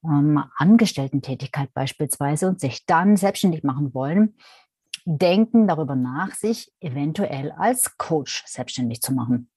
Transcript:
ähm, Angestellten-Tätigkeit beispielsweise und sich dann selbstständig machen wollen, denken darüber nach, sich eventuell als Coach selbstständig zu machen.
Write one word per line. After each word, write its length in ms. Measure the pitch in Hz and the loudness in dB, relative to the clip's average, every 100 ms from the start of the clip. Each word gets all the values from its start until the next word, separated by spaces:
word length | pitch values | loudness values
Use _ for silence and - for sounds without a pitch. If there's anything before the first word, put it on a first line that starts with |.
ähm, 400 | 160 143 147 147 143 - | 2 2 4 2 0 0
Angestellten-Tätigkeit 1160 | 160 226 214 - 135 139 131 127 135 143 139 | 4 6 4 0 -4 -4 -4 -8 -6 -6 -6
beispielsweise 720 | - 131 - 151 - 143 151 185 | -6 -6 -4 -6 -2 -2 0 -2
und 140 | 185 | -2
sich 240 | 135 - - | -4 -6 0
dann 320 | 165 196 208 | 2 4 4
selbstständig 460 | 196 202 190 160 | 2 2 0 0
machen 300 | 143 131 143 | -4 -2 -4
wollen, 420 | 131 139 180 214 _ - - _ _ _ - - | -4 -2 2 2 _ -20 -20 _ _ _ -12 -6
denken 640 | 147 180 190 220 226 208 | 0 4 4 4 4 4
darüber 280 | 160 143 131 | 2 0 -2
nach, 380 | 127 135 196 | -2 -4 -6
sich 380 | - 214 233 - _ | -4 -4 -4 -8 _
eventuell 720 | 170 131 147 160 202 135 143 | -8 -4 -4 -2 -4 -4 -8
als 460 | 165 202 254 - _ | -2 -2 0 -2 _
Coach 480 | - 160 131 - - | -2 -2 -2 -10 -10
selbstständig 560 | - 123 - 120 117 | -12 -10 -4 -4 -4
zu 120 | - | -4
machen. 360 | 131 117 123 123 | -4 0 -2 -2